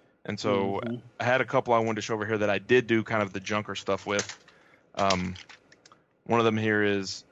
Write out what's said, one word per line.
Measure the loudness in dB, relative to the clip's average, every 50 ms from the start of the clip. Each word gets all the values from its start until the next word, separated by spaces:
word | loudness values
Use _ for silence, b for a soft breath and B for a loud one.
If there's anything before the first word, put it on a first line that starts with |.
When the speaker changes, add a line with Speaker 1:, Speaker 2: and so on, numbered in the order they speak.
| b b b b -10
Speaker 1:
And | -8 -6 -4
so | 0 0 0 2 0 0 -2 -4 -4
Speaker 2:
Mm-hmm. | -6 -8 -10 -12 -14 _ -4
Speaker 1:
I | 0
had | 0 2 2
a | 0
couple | 0 0 0 2 2
I | 2 2
wanted | 2 0 -2
to | -4
show | -4 -4 -4
over | -4 -2
here | -2 0 0
that | 2 2
I | 0 0
did | 2 4 4 4 4
do | 4 2 2
kind | 2 0 0 0
of | 0 -2
the | -4 -8
junker | -6 -4 -4 -4 -4 -6 -8
stuff | -8 -4 -4 -4 -2 -2
with. | -2 -2 -2 -2 -4 -8 -16 b b b b b b b b b b -4
Um, | 0 2 2 2 2 -2 -4 -8 -10 -16 -20 -20 -20 _ _ -20 _ _ -20 -20 _ _ _ _ _ -4
one | 0 2 4
of | 4
them | 4 2
here | 2 2 2 2 2
is | 2 2 0 0 -2 -6 -10 -14 -16 _